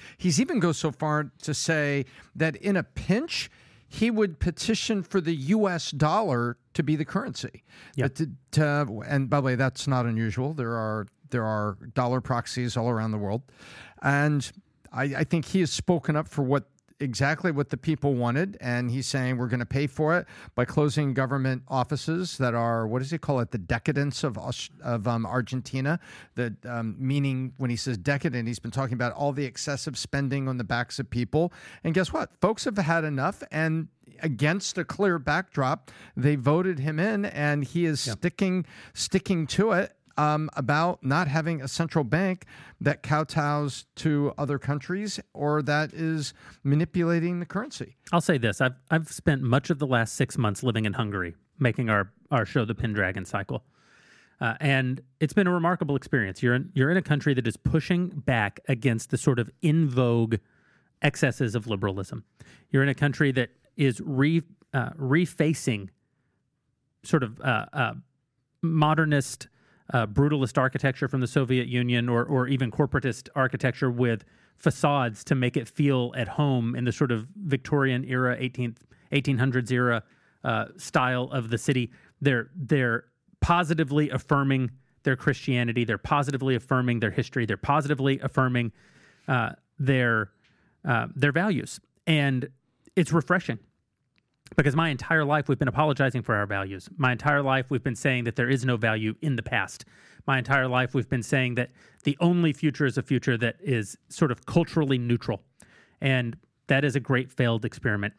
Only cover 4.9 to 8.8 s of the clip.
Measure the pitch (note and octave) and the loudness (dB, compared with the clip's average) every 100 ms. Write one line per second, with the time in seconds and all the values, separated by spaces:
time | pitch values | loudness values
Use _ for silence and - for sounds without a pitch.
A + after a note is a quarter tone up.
4.9 | G3+ - G3 D#3+ D#3 C3+ A3 G3 E3+ - | -2 0 -2 0 -2 2 2 2 0 -4
5.9 | C#3+ D3+ G3 G3 A#2+ A#2+ - _ - D3 | 0 2 2 2 0 0 -4 _ -4 0
6.9 | D3+ - F#3+ C4 B2+ - - _ - - | 0 -2 -4 -4 -8 -10 -12 _ -20 -10
7.9 | - B2+ - D#3 - - D3+ D3 D3 | -2 -2 0 -6 -6 -2 2 4 2